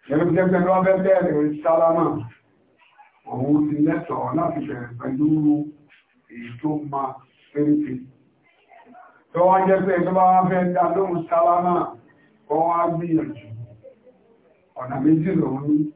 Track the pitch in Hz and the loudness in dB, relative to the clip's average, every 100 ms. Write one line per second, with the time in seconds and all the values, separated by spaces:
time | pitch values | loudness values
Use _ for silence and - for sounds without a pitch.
0 | - 147 170 170 180 180 180 185 185 190 | -2 0 2 2 2 2 2 2 2 2
1 | 190 185 170 147 151 151 165 165 165 165 | 2 2 2 0 -2 -2 0 2 4 2
2 | 165 - 113 - _ _ _ _ _ _ | 0 -2 -10 -18 _ _ _ _ _ _
3 | - _ - 127 135 151 147 147 160 165 | -20 _ -12 -6 0 2 2 0 0 0
4 | - 127 123 156 170 - - - - - | -6 -8 -4 -2 -2 -4 -8 -10 -12 -10
5 | 131 131 151 156 147 147 - - _ _ | -8 -2 2 2 2 0 -2 -12 _ _
6 | _ _ _ 117 120 120 151 151 143 139 | _ _ _ -18 -16 -8 -6 -4 -6 -6
7 | 131 - _ _ _ 143 147 147 - 127 | -8 -10 _ _ _ -2 2 2 0 -8
8 | - _ _ _ _ _ _ - - - | -12 _ _ _ _ _ _ -20 -20 -20
9 | - _ _ 165 185 190 190 190 190 180 | -20 _ _ 2 4 4 4 2 2 0
10 | 180 185 185 185 185 185 180 180 170 175 | 0 2 4 4 2 0 0 0 0 0
11 | 190 170 - 170 170 175 180 175 - - | -2 -4 -2 2 2 2 2 -2 -4 -10
12 | _ _ _ _ _ 147 165 170 170 165 | _ _ _ _ _ 0 0 0 0 -2
13 | 170 156 - - - - - - - - | 0 -2 -2 -12 -16 -16 -16 -20 -20 -20
14 | - _ _ _ _ _ _ - 127 - | -20 _ _ _ _ _ _ -14 -8 -2
15 | 147 160 170 160 127 135 147 151 156 | 2 2 2 -2 -2 -4 -2 -2 -2